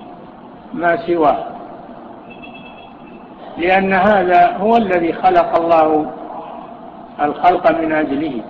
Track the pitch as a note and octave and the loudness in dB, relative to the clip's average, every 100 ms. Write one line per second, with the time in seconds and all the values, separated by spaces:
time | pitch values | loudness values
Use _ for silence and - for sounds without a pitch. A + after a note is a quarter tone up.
0 | - - - - - - - C3+ E3+ E3 | -20 -20 -20 -20 -20 -20 -14 -4 0 0
1 | F3 E3+ D3 A#2 - - - - - - | 0 0 2 0 -4 -14 -16 -18 -18 -20
2 | - - - - - - - - - - | -20 -20 -20 -20 -20 -20 -20 -20 -20 -20
3 | - - - - - - F3 F#3+ F#3+ F#3+ | -20 -20 -20 -20 -16 -4 2 2 2 2
4 | G3+ G3+ F3+ F3 F3 - G#3 A#3 G3 F3+ | 4 2 4 4 4 2 2 2 2 0
5 | E3 - F#3 F3 E3+ E3+ E3 D#3+ D#3 D#3 | -2 0 2 4 2 0 2 4 4 2
6 | D3+ - - - - - - - - - | -2 -10 -14 -14 -14 -16 -18 -18 -20 -20
7 | - - D3 C3+ F3+ F3 E3 D#3+ D#3 D#3 | -14 -6 -4 0 0 2 2 0 -2 -2
8 | C#3+ C#3 D#3 A#2 | -2 -4 -4 -8